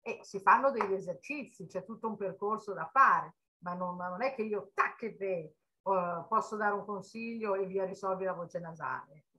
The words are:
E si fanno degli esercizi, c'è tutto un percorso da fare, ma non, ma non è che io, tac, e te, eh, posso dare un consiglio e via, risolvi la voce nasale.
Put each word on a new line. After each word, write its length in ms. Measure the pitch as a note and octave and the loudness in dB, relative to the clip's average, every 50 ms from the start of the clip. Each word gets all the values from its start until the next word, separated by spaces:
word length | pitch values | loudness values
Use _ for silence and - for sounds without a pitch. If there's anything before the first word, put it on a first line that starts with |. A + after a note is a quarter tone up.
E 200 | - A3+ - - - | -8 -8 -8 -8 -8
si 180 | - - F#3+ | -10 -8 2
fanno 300 | F#3+ F#3 G#3+ A#3+ C4 C#4 | 8 8 8 10 8 6
degli 220 | A#3 A3 G3+ F#3+ F#3+ | 4 2 2 2 0
esercizi, 720 | F#3+ E3 F3+ E3+ - - - D4 D4 A#3+ - - - F3 | 0 -2 -4 -6 -6 -8 -8 -8 -8 -8 -10 -12 -16 -12
c'è 180 | D#3 - F#3 F3 | -8 -8 -8 -8
tutto 220 | - A3+ - - | -8 -8 -6 -6
un 100 | A3+ G3+ | -4 -4
percorso 560 | F#3+ G3+ F#3+ - - G3+ G#3 A3 G#3 - G#3 F#3 | -4 -4 -4 -4 -4 -2 -2 -2 -2 -4 -6 -6
da 160 | E3 D#3+ - - | -6 -4 2 6
fare, 420 | C4+ C4 A3 F3+ E3 D3+ D#3+ - _ _ _ _ _ | 8 8 8 8 6 2 -2 -8 _ _ _ _ _
ma 160 | - F3+ F3 | -8 -6 -6
non, 220 | F3+ F#3 F3+ F3 | -4 -4 -4 -4
ma 120 | F3+ F3+ F3+ | -6 -6 -6
non 140 | F3+ F#3 B3 | -2 -2 -2
è 120 | C4+ C4+ | 0 0
che 80 | A#3 G#3+ | -2 -2
io, 280 | A3 G#3 G3 G3+ - - | -2 -2 -4 -4 -2 0
tac, 300 | - - - - - A#3+ | 0 0 0 -2 -6 -8
e 140 | G#3 E3+ | -8 -8
te, 180 | F3 G3 F#3+ F#3 | -6 -4 -2 -2
eh, 880 | E3+ D#3 D#3 - _ _ _ _ _ - F#3+ G3 F#3 F3 F3 E3+ E3+ E3+ - | -2 -4 -8 -14 _ _ _ _ _ -2 0 2 2 2 0 -2 -4 -4 0
posso 280 | A3 A3 A3 - A3 | 0 0 0 0 -2
dare 180 | G#3 G#3+ G#3 G#3 | -2 0 0 0
un 100 | G3+ F3 | 0 -2
consiglio 720 | G#3 G3+ F#3+ F#3 - - A3+ A3+ A#3 A#3 A3+ A3 G3+ F#3+ | -4 -6 -8 -8 -10 -10 -8 -8 -6 -6 -4 -2 0 0
e 100 | G3 G3 | 0 0
via, 180 | F3+ F#3+ G3 F#3+ | -2 -2 -2 -2
risolvi 400 | F3+ G3 - G3+ F#3+ F#3 F3+ F#3+ | -2 -4 -4 -4 -2 -2 0 -2
la 80 | F#3 F3 | -2 -2
voce 280 | E3+ E3+ E3 - F3 | -4 -6 -8 -8 -8
nasale. 640 | E3+ E3 E3 D#3 C#3+ C3 B2+ - - - - - - _ _ | -8 -10 -10 -8 -6 -6 -6 -6 -8 -12 -20 -20 -20 _ _